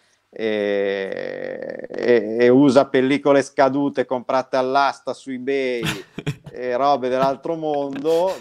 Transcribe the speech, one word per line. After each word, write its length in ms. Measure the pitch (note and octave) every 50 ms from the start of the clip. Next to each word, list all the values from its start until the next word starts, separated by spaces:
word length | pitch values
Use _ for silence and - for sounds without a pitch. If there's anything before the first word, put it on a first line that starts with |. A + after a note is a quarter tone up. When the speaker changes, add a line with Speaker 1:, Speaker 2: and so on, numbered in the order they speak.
| _ _ _ _ _ _
Speaker 1:
e, 1600 | - - A2 A2 G#2+ G#2 G2+ G2+ G2+ G2+ G2+ G2 G2 G2 G2 F#2+ - G1+ G1+ G1+ - G1+ G1+ - F2+ - - - G1+ - - -
e, 480 | - - - A#2 A#2+ A#2 G2+ G#2+ A2 A#2
e 100 | A#2+ B2
usa 360 | B2 C3 C#3+ C#3+ A#2 C3+ C3+
pellicole 560 | - - C3 B2+ C3 C#3+ C#3 C#3+ D3 C#3 C#3
scadute 640 | C3 - - - C#3 C3+ C3 C#3+ C#3+ C#3+ - - B2
comprate 520 | - C3+ B2 A#2 - C3 C3 B2 - - C3
all'asta 560 | C3 B2+ C3+ C#3 C#3 C3+ A#2+ - _ C3+ A#2+
su 180 | - - C3+
eBay 500 | C3 B2 B2+ C3+ C#3 C#3 C3+ B2+ B2 A#2+ A2+ - - - - - _ -
Speaker 2:
<laughs> 300 | - D3 - - _ -
Speaker 1:
e 240 | - - B2 B2 B2
robe 320 | B2 C3+ C#3+ C#3+ B2+ B2+ B2+
dell'altro 480 | B2+ C3 C3+ C3+ C3+ B2 - D#3+ E3
mondo, 800 | D#3+ D#3 D3+ D3 C#3+ C#3+ C#3 C3+ C#3 C#3+ D#3 E3 E3 F3+ F#3+ F3+ B2+